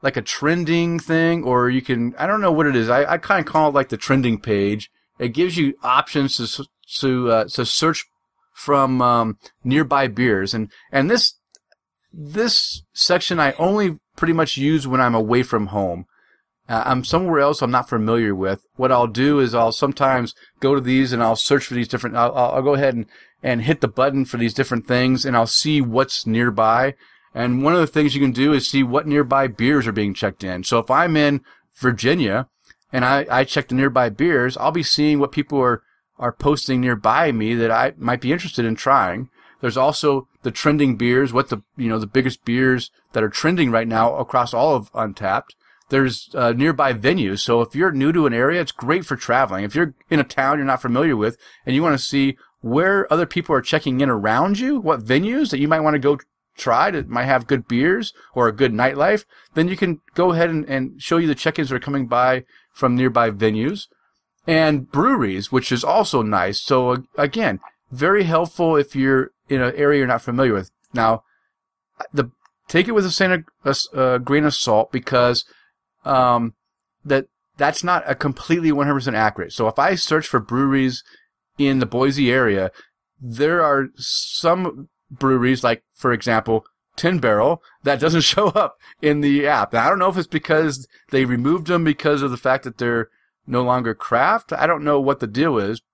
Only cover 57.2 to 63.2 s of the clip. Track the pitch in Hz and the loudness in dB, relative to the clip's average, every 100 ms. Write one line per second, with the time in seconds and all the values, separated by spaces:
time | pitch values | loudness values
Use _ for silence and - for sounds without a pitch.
57.2 | 131 131 120 139 - 120 147 196 214 - | 0 0 2 -4 0 0 0 0 -4 -12
58.2 | - - 120 104 131 107 135 139 160 208 | -12 0 0 2 0 2 0 2 0 0
59.2 | - _ _ - 170 185 180 160 _ - | -4 _ _ -2 -2 0 -4 -4 _ 0
60.2 | 180 165 170 160 147 135 131 135 - 165 | 2 2 0 0 -4 -4 -6 -8 -2 0
61.2 | 165 143 - - 147 127 - 139 123 120 | 0 0 -4 -4 -4 -6 -6 -6 -2 0
62.2 | 123 127 - _ _ - 131 123 131 120 | 0 0 -6 _ _ -4 -2 2 0 2